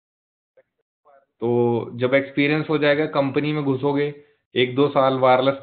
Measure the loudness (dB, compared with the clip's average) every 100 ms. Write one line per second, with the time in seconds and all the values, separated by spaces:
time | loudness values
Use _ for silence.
0 | _ _ _ _ _ _ _ _ _ _
1 | _ -20 _ _ -2 0 2 0 -6 -4
2 | 0 0 0 -2 0 0 -2 0 0 0
3 | 0 -2 -2 -2 -4 -4 -2 -2 -2 -2
4 | -4 -6 -20 _ _ -2 0 2 0 2
5 | 2 2 4 4 2 -2